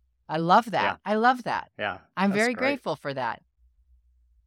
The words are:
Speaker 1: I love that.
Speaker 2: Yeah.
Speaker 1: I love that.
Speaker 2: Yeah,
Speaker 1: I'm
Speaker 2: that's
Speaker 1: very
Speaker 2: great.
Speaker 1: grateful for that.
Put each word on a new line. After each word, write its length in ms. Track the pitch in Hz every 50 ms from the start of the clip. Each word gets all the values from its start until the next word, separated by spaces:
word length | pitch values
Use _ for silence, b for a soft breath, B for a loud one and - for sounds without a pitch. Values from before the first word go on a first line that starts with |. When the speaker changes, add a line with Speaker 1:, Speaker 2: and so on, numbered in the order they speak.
| _ _ _ _ _ -
Speaker 1:
I 100 | 151 160
love 320 | 165 170 185 220 233 240 180
that. 100 | 143 95
Speaker 2:
Yeah. 300 | - 92 - _ 185 214
Speaker 1:
I 20 |
love 280 | 220 226 247 262 247 226
that. 260 | 151 120 92 - - _ -
Speaker 2:
Yeah, 200 | 104 104 92 95 - _ _
Speaker 1:
I'm 140 | 170 190 202
Speaker 2:
that's 80 | 196 208
Speaker 1:
very 140 | 220 247 247
Speaker 2:
great. 40 | - 247 277 285 262
Speaker 1:
grateful 180 | - 190 156
for 160 | - - 147 135
that. 280 | 135 123 117 - - - _ _ _ _ _ _ _ _ _ _ _ _ _ _ _ _ _ _ _ _